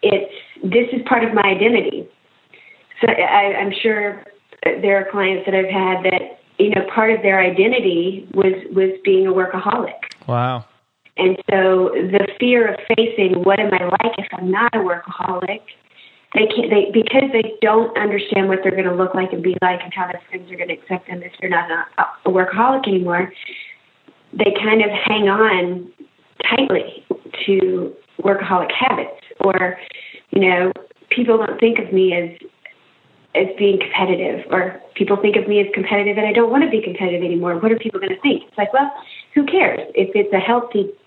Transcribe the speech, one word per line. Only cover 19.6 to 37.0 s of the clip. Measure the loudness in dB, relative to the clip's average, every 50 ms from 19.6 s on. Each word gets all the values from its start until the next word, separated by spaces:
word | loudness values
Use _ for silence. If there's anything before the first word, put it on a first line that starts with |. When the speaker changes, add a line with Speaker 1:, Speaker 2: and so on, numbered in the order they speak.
Speaker 1:
like | 0 0 0 -2 -6
and | -10 -8
how | -8 -8
their | -8 -8 -12 -14 _
friends | -14 -14 -14 -14 -12
are |
gonna | -10 -8 -8 -8
accept | -10 -8 -8 -8 -8 -8 -10
them | -14 -12 -12
if | -16 -16 -10
they're | -6 -4
not | -2 -2 -2 -2 -4
a, | -6 -6 -8 -2 -2 -2 -2 -2 -6 _ 0
a | 2
workaholic | 2 0 0 0 2 2 2 2 2 0
anymore, | 0 0 0 0 0 -2 -2 -2 -4 -8 -16 -18 -16 -16 -16 -18 -20 -20 _ _ _ _ _ _ -20 _ _ _ _ -4
they | 0 0 0 2 0 0
kind | 2 2 4 2
of | 2
hang | -2 -4 -2 -2 0 2 2 2
on | 4 4 4 2 2 2 0 -2 -4 -6 -8 -14 -18 _ -20 _ _ _ _ _ _ _ -4 0
tightly | 0 2 2 2 0 -2 -2 -4 -12 -18 -8 _ -8 -8 -8 -16 -12 -10 0
to | 0 2 2 2 2 0 -2 -4 -6 -10 -14 _ _ _ -4 0
workaholic | 0 0 0 0 0 0 0 0 -2
habits. | -2 -2 0 0 0 -2 -4 -8 -10 -18 -20 -20 -10 _
Or, | 0 0 2 2 0 -2 -4 -8 -14 -20 -18 -18 -18 -18 -20 -20 _ _
you | 0 2
know, | 2 4 4 2 2 0 -2 -4 -14 -20 -20 _ _ _
"People | -2 -2 2 2 2 2
don't | 2 0 -2 2
think | 2 2 4 2
of | -2 0 2
me | 2 2 4 2
as, | 0 -4 -6 -8 -14 -20 -20 _ _ _ -20 -20 _ _ _ _ _ _ _ _ _ _ _ _
as | 0 0 0 0 0
being | 2 2 2 2
competitive," | 0 -2 -2 -2 0 0 0 0 -2 -4 -4 -6 -6 -4 -2
or, | -2 -2 -2 -6 -12 -18 -18 _
"People | -4 0 0 0
think | 0 2 2 2
of | 2 0 2
me | 2 2
as | 2 0 -2
competitive | -4 -4 0 0 0 0 0 0
and | 0 0 0
I | 2
don't | 2 2 4 4
wanna | 2 2 2
be | 2 -2
competitive | -2 -2 -6 -4